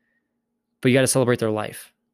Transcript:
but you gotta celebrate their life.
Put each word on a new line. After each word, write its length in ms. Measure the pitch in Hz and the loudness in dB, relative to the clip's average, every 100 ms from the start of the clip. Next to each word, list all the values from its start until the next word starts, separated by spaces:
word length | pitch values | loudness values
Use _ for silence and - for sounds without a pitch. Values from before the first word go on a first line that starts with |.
| _ _ _ _ _ _ _ _ | _ _ _ _ _ _ _ _
but 100 | 131 | 2
you 60 | 135 | 2
gotta 100 | 127 | 2
celebrate 320 | 135 120 120 | 0 0 0
their 120 | 113 | -2
life. 420 | 107 110 - - _ _ | -4 -6 -12 -20 _ _